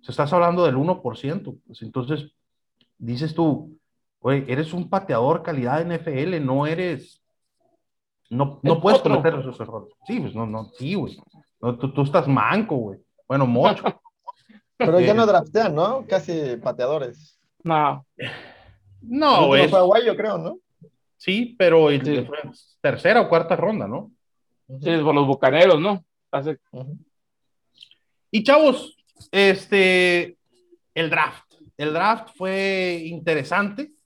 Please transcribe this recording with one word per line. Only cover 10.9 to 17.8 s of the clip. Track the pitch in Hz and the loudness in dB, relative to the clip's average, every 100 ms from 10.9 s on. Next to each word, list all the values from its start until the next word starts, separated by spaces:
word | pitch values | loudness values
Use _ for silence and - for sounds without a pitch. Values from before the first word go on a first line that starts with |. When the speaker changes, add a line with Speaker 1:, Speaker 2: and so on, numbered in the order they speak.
| 196 | -6
Speaker 1:
güey. | 113 - _ _ _ _ | -6 -12 _ _ _ _
No, | 117 120 | -6 -4
tú, | 139 | -6
tú | 147 | -2
estás | 143 180 139 | 2 0 2
manco, | 131 110 185 220 143 | 2 2 0 -2 -4
güey. | 107 95 _ _ _ | -6 -10 _ _ _
Bueno, | 139 127 | -2 2
mocho. | 120 180 196 | 4 2 2
Speaker 3:
<laughs> | 180 - _ _ - _ _ - _ _ | -6 -8 _ _ -20 _ _ -20 _ _
Pero | 240 175 | 2 4
ya | 180 | 4
no | 220 | 4
Speaker 1:
Eh, | 220 | 4
Speaker 3:
draftean, | 185 156 202 220 | 2 2 -2 0
¿no? | 151 190 262 - | 0 0 -2 -4
Casi | 190 - 165 139 117 | -4 -4 -6 -6 -6
pateadores. | 123 123 127 156 127 - 151 _ _ _ | -6 -4 -4 -4 -6 -14 _ _ _ _
Speaker 2:
No. | 165 160 | -2 0